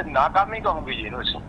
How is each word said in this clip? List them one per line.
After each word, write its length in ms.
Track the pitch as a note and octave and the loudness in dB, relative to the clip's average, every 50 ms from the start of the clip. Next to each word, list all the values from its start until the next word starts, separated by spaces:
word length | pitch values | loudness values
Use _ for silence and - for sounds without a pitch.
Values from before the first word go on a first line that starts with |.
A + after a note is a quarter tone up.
| - | -6
ਨਾਕਾਮੀ 540 | - C#3 C3 C#3+ E3 - F#3+ G3+ G#3 A3+ A3 | 0 4 4 4 6 6 4 2 2 0 -2
ਕਹੂੰਗੀ 340 | - G3 E3 D#3 D3 C3 B2+ | 0 0 0 0 -4 -4 -6
ਜੀ 80 | A2 | -6
ਇਹਨੂੰ 180 | A2 G#2 A#2+ B2 | -6 -6 -6 -4
ਅਸੀਂ। 200 | G#2 - - - - | -4 -4 -4 -4 -8